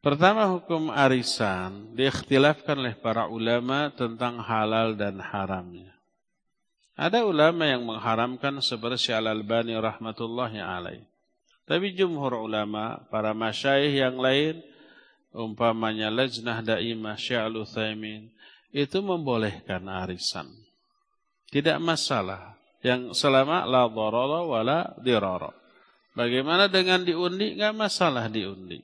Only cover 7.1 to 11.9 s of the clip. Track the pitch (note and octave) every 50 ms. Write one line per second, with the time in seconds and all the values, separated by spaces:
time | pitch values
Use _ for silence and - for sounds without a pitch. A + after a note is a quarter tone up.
7.1 | G3+ A#3+ A#3 G#3 F3 D3 D3+ D#3+ E3+ E3+ D#3+ D3+ C3+ B2 A#2+ A#2 A2 G#2+ G2+ A#2+
8.1 | A2+ A2+ A#2 B2 B2+ B2 - C#3 C#3 C#3 C3 - B2+ A2 A2 A#2 B2+ A#2 - -
9.1 | A#2 A2 A2 A2 A2 G#2+ G#2 G2+ A#2 A#2 A#2 A#2 A2+ A2+ A2 A2 G#2+ - A2+ A2+
10.1 | A2 - A#2 A2+ A#2 B2 B2+ A2+ A2 G#2 F#2 F2+ F#2 F2+ F2 F#2 - - - _
11.1 | _ _ _ _ _ _ _ _ _ _ _ - - E3+ F#3+ G3+